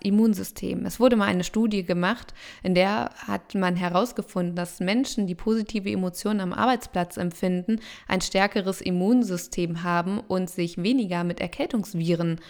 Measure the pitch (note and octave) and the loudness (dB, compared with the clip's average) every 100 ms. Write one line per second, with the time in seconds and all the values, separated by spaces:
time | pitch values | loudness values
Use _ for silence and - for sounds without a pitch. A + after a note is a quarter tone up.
0 | G3 G#3 A3+ F#3+ F#3 - G3 - - - | 2 4 4 2 -4 -8 -6 -4 -4 4
1 | B3 A#3 G3+ F#3 F3 G#3+ A3+ G#3 F3 F3 | 6 6 4 2 0 0 2 2 0 0
2 | F3+ A#3+ - - - - F#3 F3 F#3+ G#3+ | 0 -2 -6 -18 -18 -6 2 4 4 2
3 | - - - G3 - G3+ F3+ F3 F3 F3+ | -2 -6 -6 -6 -4 0 0 2 2 2
4 | A#3+ - G3+ F#3+ F3 F3 F3 - F3+ A3+ | 0 -2 -4 -2 -2 -2 -6 -4 0 0
5 | C4 - G3 F3+ - A3+ G#3+ G#3 G3 G3+ | 0 -2 -4 -2 0 0 0 -4 -2 -2
6 | F#3 F3 G#3 G#3+ F#3 - A#3 B3 - F#3 | -2 -4 -2 -2 -2 0 2 2 -2 -2
7 | F3 - F3 - F#3 F3+ F3 A3 - - | -2 -2 -4 -2 0 0 0 -2 -4 -16
8 | - F#3 - F#3+ G3 G#3+ F#3 - - F3+ | -4 -2 0 2 2 2 -2 -4 -2 0
9 | F#3+ B3 G#3+ F3 - - E3+ E3 F3 F3 | 4 4 2 -2 -4 -4 -2 -2 0 0
10 | F3 G3+ - F#3 F#3 - E3+ F3 F3 C4 | 0 -4 -2 -2 -2 -2 -4 0 2 2
11 | G3+ F3 F3 E3+ F3 - D#4 A#3 F#3+ E3+ | 2 -2 -2 -2 -4 -4 -2 -2 -2 -2
12 | E3 E3+ E3+ E3 | 2 2 2 -2